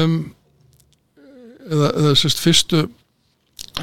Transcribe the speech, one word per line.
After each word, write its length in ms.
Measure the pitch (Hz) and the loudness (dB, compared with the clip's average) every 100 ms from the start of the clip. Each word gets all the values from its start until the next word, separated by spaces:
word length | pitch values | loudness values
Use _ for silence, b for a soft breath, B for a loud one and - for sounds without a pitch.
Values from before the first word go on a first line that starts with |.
um, 120 | 160 165 160 - _ _ _ _ _ _ _ _ 277 254 233 247 240 | 0 -2 -6 -14 _ _ _ _ _ _ _ _ -20 -20 -20 -20 -6
eða, 240 | 151 147 | -2 0
eða, 240 | - 151 | 2 2
sem 160 | 135 151 | 2 0
sagt, 140 | - 170 | 0 2
fyrstu, 380 | 160 - 165 - - _ _ _ _ _ - - - | 2 2 0 -2 -8 _ _ _ _ _ -20 -16 -14